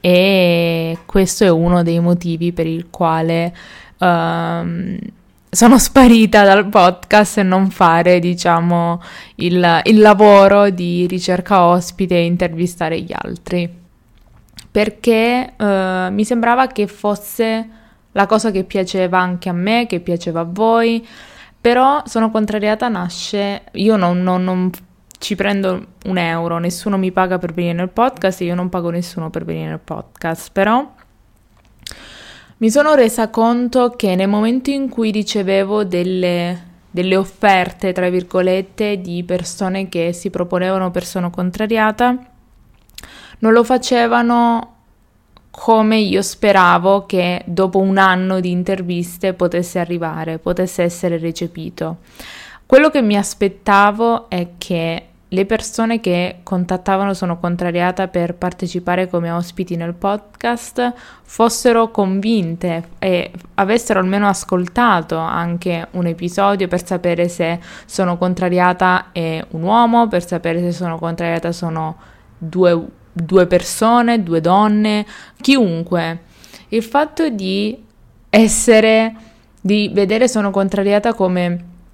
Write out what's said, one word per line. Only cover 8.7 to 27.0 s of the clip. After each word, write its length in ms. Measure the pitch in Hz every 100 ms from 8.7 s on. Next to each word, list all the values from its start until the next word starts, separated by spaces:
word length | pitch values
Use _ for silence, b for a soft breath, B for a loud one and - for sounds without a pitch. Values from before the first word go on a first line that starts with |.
| 170 170 170 B B B
il, 480 | - 175 180 175 165
il 140 | - 220
lavoro 720 | 214 196 208 202 196 202 202
di 360 | 180 175 175 175
ricerca 580 | 180 175 180 180 202
ospite 500 | 170 175 175 - 185
e 100 | 180
intervistare 760 | 170 175 175 165 170 - 160 165
gli 140 | -
altri. 580 | - - 175 - 180 170 175 _ _ _ _ _ - _ - -
Perché, 800 | 208 214 208 - 220 226 247 -
eh, 540 | - 208 196 185 185 185
mi 140 | 202
sembrava 440 | 214 240 233 247 262
che 180 | 254 202
fosse 840 | - 208 202 - - 226 220 226 B B B _
la 120 | 202
cosa 260 | 196 214 220
che 140 | 190
piaceva 540 | 185 202 185 190 185 185
anche 320 | 180 180 185
a 20 |
me, 320 | 175 185 233 233
che 140 | 175
piaceva 400 | 175 170 175 165
a 60 | 165
voi, 580 | 180 220 226 233 233 233 B B B B _
però 420 | 233 247 254 294 -
Sono 240 | 226 220
contrariata 580 | 220 214 214 208 214 247
nasce, 760 | 202 180 175 - 202 202 202 -
io 240 | - 196 220
non, 260 | 175 180
non, 200 | 180 180
non 260 | 185 185 185 175 - _ _ -
ci 180 | - 196
prendo 500 | 202 202 190 185 - _ 190
un 100 | 185
euro, 400 | 170 165 165 170
nessuno 400 | 175 175 -
mi 160 | 196